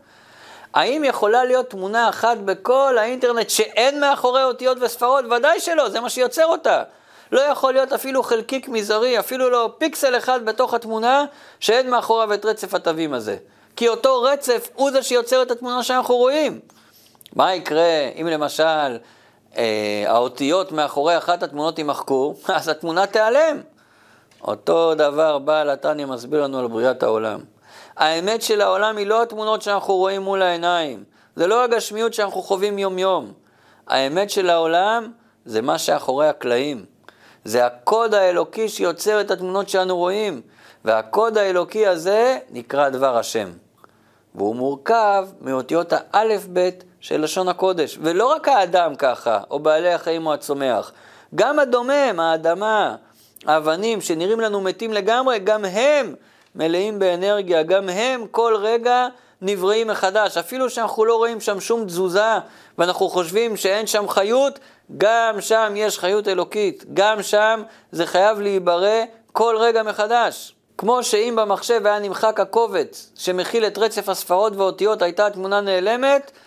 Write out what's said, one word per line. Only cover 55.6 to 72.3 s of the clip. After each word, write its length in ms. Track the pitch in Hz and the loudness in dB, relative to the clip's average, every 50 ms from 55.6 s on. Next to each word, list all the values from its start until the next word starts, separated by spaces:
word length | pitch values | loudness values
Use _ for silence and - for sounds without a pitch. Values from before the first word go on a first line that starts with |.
| 208 | 0
הם 500 | 190 180 208 247 285 302 294 262 190 135 - _ _ _ _ _ _ - | -2 -2 2 2 4 2 2 0 -2 -8 -14 _ _ _ _ _ _ -8
מלאים 440 | 131 151 165 165 175 196 214 214 202 | -4 -2 0 0 0 0 -2 -2 0
באנרגיה, 640 | 190 185 175 170 185 202 208 208 196 180 180 160 156 | 0 2 2 0 0 0 0 0 0 0 0 0 2
גם 260 | 160 185 196 196 190 | 2 2 0 0 0
הם 380 | 180 196 226 254 262 247 226 185 | -4 -2 -2 -2 -2 -4 -6 -6
כל 260 | - 226 233 233 220 208 | -2 0 2 2 2 2
רגע 460 | 196 220 233 233 226 247 247 247 254 240 247 - _ _ _ - 185 | 0 0 0 0 2 2 2 2 0 -2 -4 -12 _ _ _ -8 -6
נבראים 440 | 190 208 190 180 190 214 226 226 | -4 -4 0 0 0 2 2 0
מחדש. 500 | 220 208 - - 190 190 214 208 196 - | -2 -2 -2 -2 0 2 2 0 0 0
אפילו 340 | 170 170 - 247 262 262 240 | -4 -6 -6 -4 -4 -4 -4
שאנחנו 340 | 240 240 226 208 - - 214 | -4 -4 -4 -4 0 0 2
לא 120 | 226 233 | 2 4
רואים 240 | 226 226 233 233 214 | 2 2 0 -2 -4
שם 200 | 208 220 202 190 | -4 -4 -4 -4
שום 240 | 180 - 226 233 226 | -2 -2 -2 -2 -2
תזוזה, 540 | 185 170 170 190 185 170 196 208 226 220 180 175 - - - - - - - | -4 -4 -2 -2 0 2 2 2 2 0 -2 -4 -8 -20 -20 -20 -12 -4 -2
ואנחנו 300 | 170 180 180 - 196 180 | 0 0 0 0 0 0
חושבים 480 | 175 180 175 165 175 214 233 233 214 | 0 -2 -2 0 0 0 0 0 -2
שאין 300 | 180 - 190 190 214 226 | -2 0 0 0 0 -2
שם 220 | 196 - 214 202 190 | -2 -2 -2 -2 0
חיות, 500 | - 208 196 208 226 262 277 277 - - - - - _ _ - 151 135 | 0 0 2 2 2 2 2 2 0 -6 -18 -20 -20 _ _ -12 -4 0
גם 420 | 185 208 226 233 226 226 214 202 | 2 4 4 4 2 0 -2 -2
שם 320 | - - 220 220 220 214 202 | -2 0 2 2 2 0 0
יש 220 | 202 214 208 - - | -2 -2 -2 -2 -2
חיות 300 | - 180 202 214 208 208 | -2 0 0 0 0 0
אלוקית. 560 | 190 180 175 - - 208 208 190 156 - - - 139 | 0 0 -2 -2 -2 -2 -2 -2 -2 -4 -12 -6 0
גם 280 | 156 196 214 220 208 190 | 2 2 2 2 0 -2
שם 400 | - - 208 214 220 226 220 208 220 - - _ - - | 0 2 4 4 4 2 0 -4 -10 -16 -20 _ -10 -4
זה 140 | 160 170 | -4 -4
חייב 340 | 156 - 180 190 214 220 208 | 0 2 4 4 4 4 2
להיברא 640 | 208 202 196 190 180 175 170 175 185 202 220 226 226 - - - _ _ - | -2 -2 -2 0 2 2 2 2 2 2 2 2 0 -2 -8 -20 _ _ -2
כל 240 | - 220 233 226 220 | 0 2 2 2 2
רגע 240 | 226 233 226 226 220 | 2 2 2 2 0
מחדש. 720 | 214 196 - 208 214 233 240 233 180 - - - - - _ _ _ _ - | -2 -2 -2 -2 0 2 2 2 0 -2 -6 -14 -18 -20 _ _ _ _ -6
כמו 240 | - 202 247 247 240 | 0 0 0 0 0
שאם 320 | - - 208 220 240 233 | 0 0 0 0 0 0
במחשב 500 | 220 214 208 196 175 - - 233 226 202 | 0 0 0 0 -2 0 0 0 2 2
היה 120 | 208 208 208 | 2 0 0
נמחק 420 | 208 202 185 - - 220 | -2 -4 -4 0 0 0